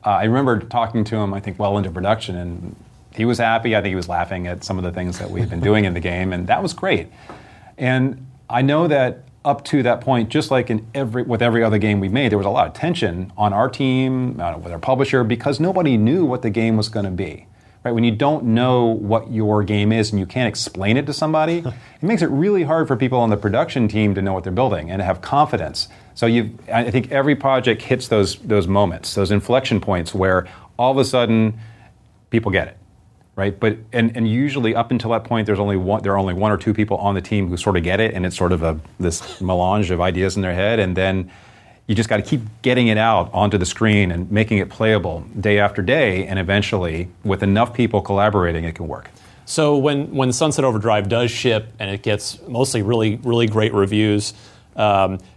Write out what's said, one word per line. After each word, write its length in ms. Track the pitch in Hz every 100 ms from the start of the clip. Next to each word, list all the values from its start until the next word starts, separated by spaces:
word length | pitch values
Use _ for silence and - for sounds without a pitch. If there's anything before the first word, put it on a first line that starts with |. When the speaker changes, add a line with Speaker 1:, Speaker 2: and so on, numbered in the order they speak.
Speaker 1:
Uh, 60 | 107
I 140 | 98
remember 340 | 107 123 135 113
talking 440 | 85 120 113 117
to 120 | 104 113
him, 180 | 101
I 60 | 98
think, 180 | 101 90
well 180 | 101 101
into 140 | 92
production, 460 | 85 95 113 - 90
and 400 | 87 87 87 - - - -
he 120 | - 117
was 100 | 117
happy. 400 | 113 113 117 110
I 60 |
think 80 | 98
he 60 | 92
was 120 | 87
laughing 380 | 87 85 92 90
at 180 | 87
some 140 | - 92
of 60 |
the 80 | 90
things 260 | 87 90 90
that 120 | 92
we've 200 | 92 113
been 100 | 85
doing 240 | 98 107
in 80 | 98
the 80 | 87
game, 320 | 87 87 92
and 140 | 90 90
that 160 | 135
was 100 | 190
great. 360 | - 190 117 82 - - - - - - -
And 480 | 127 131 131 - - - -
I 140 | 120
know 240 | 135 151 170
that 380 | 143 127 - - -
up 200 | 143 139
to 180 | - 147
that 180 | 123 113
point, 300 | - 127 107
just 200 | 151 151
like 200 | 131 123
in 160 | 107 -
every, 280 | 139 127 120
with 200 | 123 117
every 200 | 120 117
other 140 | 113 104
game 240 | 107 104
we 80 | 95
made, 220 | 117 127
there 80 | 104
was 80 | 98
a 40 |
lot 160 | 127 80
of 60 |
tension 580 | - 160 175 98 85 92 -
on 160 | 104
our 160 | 98 127
team, 720 | 131 135 131 131 131 123 123
uh, 160 | 85 78
with 160 | 85
our 60 | 85
publisher, 440 | 127 131 135 131
because 360 | 120 117 143 139
nobody 380 | 170 185 160 117
knew 260 | 110 170
what 160 | 151 123
the 80 | 117
game 300 | 104 113 110
was 100 | 107
gonna 220 | 110 98
be. 360 | 90 87 73 - _ _ _
Right? 100 | 123
When 120 | 117
you 80 | 117
don't 320 | 110 139 156 120
know 400 | 113 127 123 117
what 440 | 113 104 110 110
your 320 | 113 107 107
game 300 | 104 104 104
is 180 | 113 110
and 80 | 104
you 60 |
can't 240 | 90 127 120
explain 480 | - - 92 98 127
it 80 |
to 80 | 147
somebody, 460 | 139 156 156 160 170
Speaker 2:
<laughs> 80 | 165 - - -
Speaker 1:
it 0 |
makes 200 | 165 220
it 80 | 165
really 320 | 139 190 196
hard 260 | 147 160 156
for 80 | 123
people 220 | 127 123
on 100 | 113
the 80 | 104
production 520 | 107 113 165 139 110
team 260 | 104 107
to 80 | 98
know 100 | 98
what 100 | 95
they're 80 | 95
building 360 | 92 131 90 82
and 100 | 95
to 40 |
have 160 | 92 92
confidence. 680 | - 139 147 107 80 - - - -
So 100 | -
you've, 280 | 117 117 110 - -
I 200 | 113 120
think 220 | 131 107
every 240 | 143 139 139
project 460 | 135 131 120 110
hits 260 | - 127 -
those, 280 | 110 95 -
those 300 | - 104 90
moments, 480 | 101 95 78 -
those 160 | - 95
inflection 520 | 101 - 120 - 104
points 320 | - 90 82
where 320 | 98 95 92 87 - - -
all 140 | 123
of 40 | 135
a 80 |
sudden 540 | 127 127 117 113 110 107 - - - _ _ _ _
people 200 | 117 110
get 180 | 92 -
it, 100 | - - _ _ _ _ -
right? 240 | 101 101
But, 160 | 110 113 -
and, 240 | 123 113 117
and 100 | 113
usually 480 | 117 143 139 113
up 160 | 113 117
until 200 | 120 113
that 140 | 113
point, 200 | 113 113
there's 160 | 107 101
only 160 | 101 95
one, 260 | 92 107
there 120 | 98
are 40 | 98
only 140 | 95
one 200 | 87 107
or 40 | 98
two 160 | -
people 240 | 104 104 98
on 180 | 101
the 60 | 98
team 280 | 90 107 92
who 100 | 87
sort 180 | - 90
of 60 |
get 180 | 87 95
it, 140 | 110
and 100 | 92
it's 120 | 90 -
sort 140 | 90
of 100 | 90
a, 180 | 82 78 - -
this 400 | 90 85 - -
<laughs> 0 |
melange 480 | 92 90 90 104 90
of 100 | 87
ideas 360 | 90 87 95 98
in 60 |
their 120 | 92
head, 240 | 87 101 113
and 180 | 92 90
then 340 | 95 95 92 - - - - - -
you 80 |
just 140 | 107 110
gotta 140 | 107
keep 180 | 104 143 110 -
getting 240 | 127 123 117
it 100 | 107
out 320 | 113 104 90
onto 240 | 107 104 98
the 80 | 87
screen 440 | - 110 104 92
and 220 | 85 90
making 240 | 107 110 107
it 140 | 95
playable 500 | - 110 107 87 82 - -
day 200 | 104 101
after 240 | 101 -
day, 440 | 95 147 123 92 98
and 120 | 98
eventually, 720 | 90 101 104 101 87 80 90 -
with 180 | 107 95
enough 320 | 95 101 120
people 260 | - 113 104
collaborating, 640 | 90 98 104 104 87 82
it 100 | 82
can 140 | 82 82
work. 220 | 62 - - - -
Speaker 2:
So 320 | - - 147 147
when, 340 | 143 143 143
when 180 | 139 131
Sunset 320 | 120 160 143
Overdrive 460 | 135 110 110 107 101
does 200 | 117 120
ship, 380 | - 123 110 110 -
and 120 | 98
it 100 | 98
gets 400 | - 104 - - -
mostly 320 | 120 131 113
really, 360 | 107 117 110 107
really 300 | 120 117 117
great 280 | 110 107
reviews, 580 | 107 98 107 107 104 - - - - _ -
um, 420 | 107 98 95 95 -